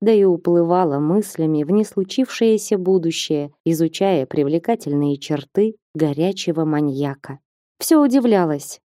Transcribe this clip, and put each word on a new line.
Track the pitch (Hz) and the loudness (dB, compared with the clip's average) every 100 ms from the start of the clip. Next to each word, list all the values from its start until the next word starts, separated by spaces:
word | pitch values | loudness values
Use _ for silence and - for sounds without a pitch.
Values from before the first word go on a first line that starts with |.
да | 208 | 2
и | 220 196 | 4 4
уплывала | 170 - 175 170 180 175 139 | 2 2 2 2 2 0 0
мыслями | 151 196 202 - 160 151 | 0 0 -2 -4 -2 0
в | 151 | 0
неслучившееся | 202 208 - 190 - 262 - 226 220 - 208 | 0 0 -4 -4 -4 -4 0 2 2 0 -2
будущее, | 185 190 165 160 - 151 147 - | 2 2 0 -4 -2 -4 -4 -6
изучая | - 160 160 160 196 175 131 | -2 0 0 0 0 0 0
привлекательные | - 139 160 165 226 - 143 147 143 | -2 0 0 -2 -4 -2 -2 0 -2
черты | - 151 139 - 214 220 _ - | -4 -6 -4 0 0 -2 _ -2
горячего | 156 143 175 196 - 160 156 | -2 0 -2 -2 -4 -2 0
маньяка. | 147 147 135 143 135 - 135 _ _ _ - | 0 0 -2 -4 -6 -14 -18 _ _ _ -8
Все | - 320 | 2 4
удивлялась, | 285 262 240 208 170 147 - - | 4 2 4 4 2 -2 -6 -18